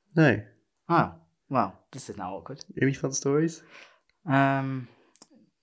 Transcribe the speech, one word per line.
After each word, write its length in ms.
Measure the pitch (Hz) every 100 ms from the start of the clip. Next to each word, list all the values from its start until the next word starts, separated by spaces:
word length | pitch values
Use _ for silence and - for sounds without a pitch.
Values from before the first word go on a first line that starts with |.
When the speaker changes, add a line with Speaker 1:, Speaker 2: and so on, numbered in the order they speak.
| _ 160
Speaker 1:
No. 240 | 156 107 110 _ _ _ -
Speaker 2:
Oh, 240 | 170 98 - _ _ -
well, 280 | 135 98 92 _
this 160 | 135 -
is 80 | 101
now 180 | 92 95
awkward. 280 | - 135 - -
Speaker 1:
Any 140 | 131
fun 180 | 135 139
stories? 500 | 135 139 143 160 - - - - _ _ _ 180
Speaker 2:
Um, 600 | 135 139 135 135 131 120 _ _ - - _ _ _